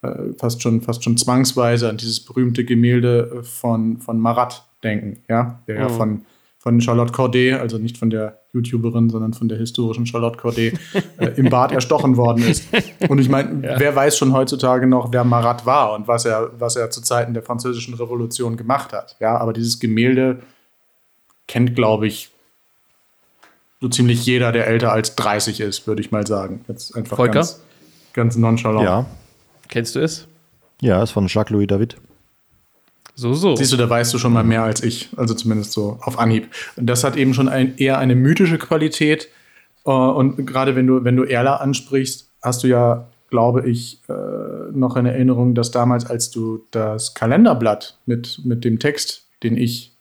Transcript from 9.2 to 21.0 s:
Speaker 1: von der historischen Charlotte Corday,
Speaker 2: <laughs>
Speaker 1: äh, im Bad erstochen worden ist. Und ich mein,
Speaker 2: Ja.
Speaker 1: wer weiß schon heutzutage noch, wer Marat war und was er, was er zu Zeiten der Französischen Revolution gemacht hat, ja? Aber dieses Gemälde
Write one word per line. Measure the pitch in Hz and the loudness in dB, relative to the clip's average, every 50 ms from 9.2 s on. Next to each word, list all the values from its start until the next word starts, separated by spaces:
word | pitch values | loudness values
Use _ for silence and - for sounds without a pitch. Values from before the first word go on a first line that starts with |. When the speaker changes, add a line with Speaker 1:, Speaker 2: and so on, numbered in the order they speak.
| 110 113 113 | -4 -4 -4
Speaker 1:
von | - 117 110 | -4 -4 -4
der | 110 113 | -4 -4
historischen | 113 117 120 - 120 113 110 113 120 | -6 -6 -4 -4 -4 -2 -2 -4 -6
Charlotte | 120 120 120 117 117 117 - | -4 -2 -2 -2 -2 -4 -4
Corday, | - 117 117 117 113 113 110 - - - - | -6 -4 -2 0 -2 -2 -2 -6 -12 -6 -6
Speaker 2:
<laughs> | 196 - - - - | -6 -6 -6 -6 -4
Speaker 1:
äh, | - 127 120 | -4 -4 0
im | - 127 - | 2 2 4
Bad | 127 123 127 135 - | 4 4 2 2 0
erstochen | 131 123 - 160 143 135 135 127 | -2 0 0 0 2 2 2 2
worden | 120 120 117 117 117 120 | 4 4 2 2 2 2
ist. | - 156 - - - - 233 - - - - - 160 | 2 0 0 -4 -2 -2 -2 -2 -4 -6 -4 -2 2
Und | 139 139 | 2 4
ich | 131 123 | 4 4
mein, | 139 - 143 - - 147 139 | 2 0 0 -2 -4 -6 -6
Speaker 2:
Ja. | 147 131 127 | -4 -2 0
Speaker 1:
wer | 143 147 143 | 0 2 2
weiß | 139 135 151 147 | 4 2 2 2
schon | - 147 135 131 | 2 2 2 4
heutzutage | 131 131 131 147 127 127 127 127 127 127 | 2 2 0 -2 0 2 2 2 4 4
noch, | 131 127 127 120 120 120 | 4 4 4 2 0 0
wer | 123 120 | 0 2
Marat | 123 120 120 117 117 120 117 107 | 4 2 4 2 2 0 0 0
war | 120 131 147 131 107 107 | 2 2 2 2 2 0
und | 107 104 113 | -4 -2 0
was | 120 117 117 | 0 0 2
er, | 120 110 110 113 113 - 117 | 0 0 0 -2 -4 -6 -6
was | 120 117 - | -6 -4 -2
er | 123 117 110 | -2 -4 -4
zu | - - 117 | -6 -8 -4
Zeiten | - 123 120 120 120 117 | -2 0 0 0 -2 -4
der | 113 110 | -8 -6
Französischen | - 123 117 120 127 123 117 117 - 120 | -6 -8 -6 -4 -6 -6 -6 -8 -12 -8
Revolution | 117 120 117 123 120 117 113 117 - 123 117 113 | -10 -8 -6 -6 -6 -6 -6 -6 -6 -4 -4 -4
gemacht | 113 113 113 131 139 - - - | -6 -2 -2 -2 -2 -2 -6 -12
hat, | 101 - - - _ | -12 -12 -12 -12 _
ja? | 110 110 117 120 | -2 -2 0 0
Aber | 120 113 107 | -2 -2 -2
dieses | 113 117 117 117 - | -2 -2 -4 -4 -2
Gemälde | - 113 110 110 117 127 131 131 131 131 127 123 - _ _ _ _ _ _ _ _ _ _ _ | -2 -2 0 2 2 2 2 2 2 0 -2 -4 -10 _ _ _ _ _ _ _ _ _ _ _